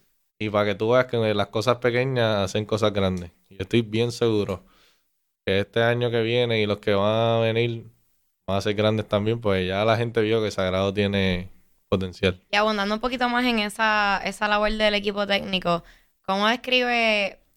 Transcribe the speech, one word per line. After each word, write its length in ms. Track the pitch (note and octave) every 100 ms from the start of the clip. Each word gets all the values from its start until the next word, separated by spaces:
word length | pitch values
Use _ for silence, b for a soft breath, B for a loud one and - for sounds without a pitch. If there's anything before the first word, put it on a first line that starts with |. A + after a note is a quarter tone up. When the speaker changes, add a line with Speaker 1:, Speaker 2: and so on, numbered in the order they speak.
| B _ _ -
Speaker 1:
Y 120 | G#2+
para 160 | G#2 G#2
que 100 | F#2+
tú 160 | A2
veas 140 | B2 B2+
que 120 | A#2 A2
las 140 | G#2 G2+
cosas 300 | A2+ A2 A#2+
pequeñas 680 | B2 A#2+ C3 C3 A2+ G#2
hacen 220 | F#2+ A2+ G#2+
cosas 280 | G#2+ G#2+
grandes. 380 | G2+ F#2+ F#2 F2 _ _
Y 60 | G2
yo 60 |
estoy 200 | G2 A#2
bien 300 | A2 A2 A#2+
seguro 520 | A#2 A#2+ G#2+ G2 F#2 - b b b b _ _ _
que 180 | - F#2+
este 200 | G2+ A#2
año 300 | A#2 A#2+ A#2+
que 100 | A#2
viene 400 | A2+ A#2+ A#2+ A2+
y 60 | G#2
los 100 | G2+
que 140 | -
van 440 | G2+ G2+ A2 A2+ A2+
a 20 |
venir 500 | A2+ A2 A#2 A#2 A2+ _ _ _ _ _ -
van 120 | G2
a 40 |
ser 140 | G#2 G#2
grandes 320 | G#2+ A2 G#2
también, 340 | G#2 G#2 A#2
pues 260 | G#2+ F#2+ F2+
ya 180 | F#2+ A2+
la 120 | A2
gente 240 | A#2+ A2+
vio 220 | G#2+ A2+
que 80 | G#2+
Sagrado 420 | G2 F#2 F#2 G2
tiene 560 | G2 G2+ G2+ F#2+ F2+ F#2 - _ _ -
potencial. 540 | G2 F#2 F2 F#2+ F2+ -
Speaker 2:
Y 40 | G3+
abundando 400 | G#3+ G#3+ G3+ G#3+
un 40 |
poquito 300 | B3 B3 B3
más 160 | A#3+ B3
en 140 | A#3
esa, 600 | G#3 - A3 G#3+ G3+ F#3+ F#3
esa 220 | G3 G#3
labor 240 | G#3 G#3+
del 240 | G#3+ G#3+ G#3
equipo 320 | G3+ G3+ G3+
técnico, 560 | G3 G3 F#3+ F3+ E3+ b b b _
¿cómo 240 | - F#3+ G#3
describe 920 | B3 B3+ B3+ B3 A#3+ A3+ G#3 G3 - _